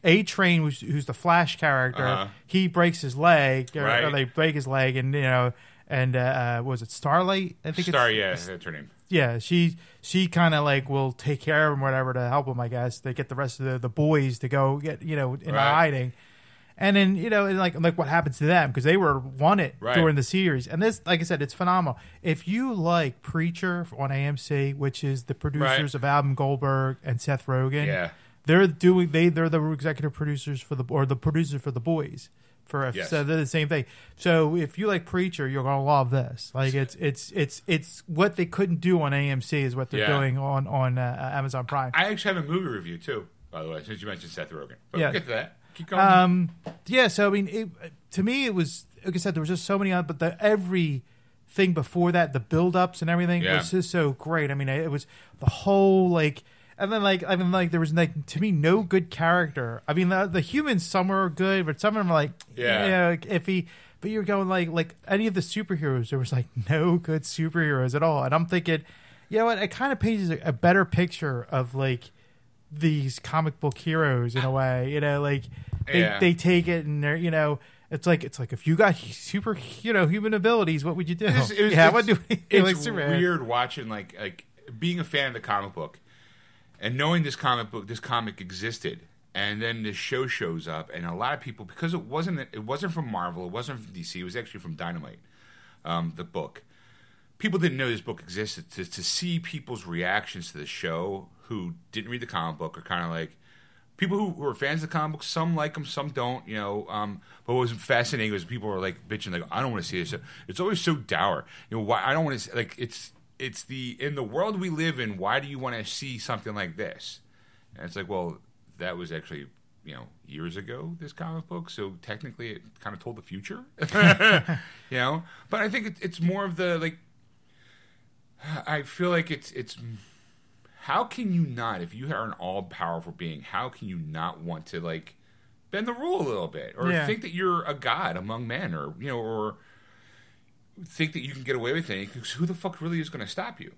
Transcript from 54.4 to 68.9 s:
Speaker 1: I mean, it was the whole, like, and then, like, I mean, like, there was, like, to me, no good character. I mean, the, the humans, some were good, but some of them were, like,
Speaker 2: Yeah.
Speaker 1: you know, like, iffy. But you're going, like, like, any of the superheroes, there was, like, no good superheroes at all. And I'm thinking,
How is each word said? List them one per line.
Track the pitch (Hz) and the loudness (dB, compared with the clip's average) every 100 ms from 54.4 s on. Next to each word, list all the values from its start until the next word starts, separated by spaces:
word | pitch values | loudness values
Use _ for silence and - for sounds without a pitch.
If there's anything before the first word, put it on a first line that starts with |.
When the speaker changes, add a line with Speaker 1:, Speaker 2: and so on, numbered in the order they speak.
| 143 | 0
Speaker 1:
I | |
mean, | 139 135 | 0 -2
it | 139 160 | -2 -2
was | 143 - - - - | -4 -6 -20 -20 0
the | 131 | 0
whole, | - 202 196 196 190 180 | 2 4 6 8 6 6
like, | 170 151 - _ - - - | 4 2 0 _ -20 -20 -6
and | 202 | -2
then, | 220 | 2
like, | 202 190 175 | 2 2 2
I | |
mean, | 185 180 | 2 4
like, | 185 175 | 4 4
there | 170 | 2
was, | 160 | 2
like, | 165 165 156 139 | 4 2 0 -6
to | 156 | -2
me, | 208 | 2
no | 165 156 196 | 4 6 4
good | 180 190 170 | 4 2 0
character. | - 165 180 160 135 120 113 - | 0 4 4 2 -2 -4 -6 -2
I | |
mean, | 151 180 | 2 4
the, | 185 196 | 2 2
the | 175 | 0
humans, | - 269 302 208 170 | 0 -2 2 0 0
some | 196 185 | 0 2
were | 190 185 | 2 0
good, | 147 190 190 165 | 0 2 2 0
but | 147 | 0
some | 208 214 | 0 0
of | |
them | 185 | 2
were, | |
like, | 160 147 - - | 2 2 -6 -16
Speaker 2:
Yeah. | 117 120 110 | -2 2 4
Speaker 1:
you | 196 | 4
know, | 185 175 | 4 4
like, | 170 | 2
iffy. | - 180 175 185 170 - - _ | 0 -2 0 -2 -2 -12 -20 _
But | 208 | -4
you're | 214 | -2
going, | 202 202 190 | 0 0 2
like, | 185 165 | 0 0
like, | 165 165 - - | 0 -2 -6 -2
any | 196 220 | 2 2
of | |
the | 185 | 0
superheroes, | - 208 214 170 147 131 113 | -2 -4 -2 -2 0 0 0
there | 135 | -2
was, | 127 | 0
like, | 131 120 - 98 | 0 -2 -6 0
no | 156 170 175 | 2 4 4
good | 170 156 | 2 -2
superheroes | - - 160 165 156 135 127 143 | -2 -4 -2 2 2 2 2 2
at | |
all. | 165 147 | 2 2
And | 131 | 2
I'm | 151 170 | 2 2
thinking, | 180 170 160 - | 0 2 -2 -2